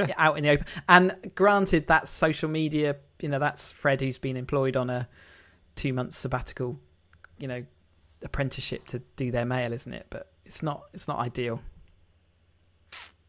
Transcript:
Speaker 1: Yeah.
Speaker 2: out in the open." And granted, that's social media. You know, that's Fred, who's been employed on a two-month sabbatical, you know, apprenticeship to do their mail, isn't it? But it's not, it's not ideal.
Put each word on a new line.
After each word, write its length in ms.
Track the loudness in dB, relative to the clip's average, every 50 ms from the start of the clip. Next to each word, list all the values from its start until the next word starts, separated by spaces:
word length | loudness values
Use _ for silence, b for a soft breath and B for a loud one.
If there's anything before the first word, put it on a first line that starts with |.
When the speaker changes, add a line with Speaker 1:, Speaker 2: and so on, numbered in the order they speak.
| 0 0
Speaker 1:
Yeah. 60 | 2 4
Speaker 2:
out 180 | 4 4 4 4
in 60 | 4
the 40 | 4
open." 140 | 4 4 B B B -4 B 8
And 260 | 10 10 10 8 2 -4 -10 -10 0
granted, 500 | 2 4 6 6 6 4 4 2 2 4
that's 240 | 4 4 4 2 0
social 400 | -2 0 0 0 0 0 -4 -4
media. 460 | -2 -2 -2 0 0 0 0 0 -2 -4 -8 _ _ -10
You 100 | -6 -4
know, 80 | -2 -2
that's 320 | -2 -2 -2 -4 -6 -8
Fred, 320 | -8 -2 0 0 2 2
who's 160 | 0 -2 -4 -4
been 200 | -6 -6 -6 -6
employed 400 | -6 -2 0 0 0 2 0 0
on 120 | -2 -2
a 180 | -2 -4 -6 b b b b b b b b b b b b _ _
two-month 400 | -6 -4 -2 -2 -2 -4 -6 -6
sabbatical, 640 | -6 -6 -4 -4 -6 -6 -8 -8 -6 -6 -6 -6 -8 -14 _ _ _ _ _ _ _ -20 -20 _ -12
you 100 | -10 -8
know, 160 | -8 -10 -10 -12 _ _ _ _ _ _ _ _ _ _ -12
apprenticeship 640 | -6 -4 -2 -2 -4 -4 -6 -8 -8 -8 -10 -8 -10
to 120 | -10 -10 -10 -12 _
do 140 | -6 -4 -2
their 160 | -2 -2 0
mail, 280 | 0 0 -2 -2 -2 -4
isn't 200 | -6 -8 -10 -12
it? 140 | -12 -12 _
But 220 | -14 -14 -14 -16 _ _ _
it's 200 | -12 -8 -6 -4
not, 220 | -4 -4 -6 -10 -14
it's 160 | -12 -10 -8 -6
not 120 | -4 -4
ideal. 420 | -4 -4 -4 -4 -4 -4 -4 -6 -8 -12 -18 -20 -20 -20 _ _ _ _ _ _ _ _ _ _ _ _ _ _ _ _ _ _ _ _ -16 -16 -16 -16 -20 _ _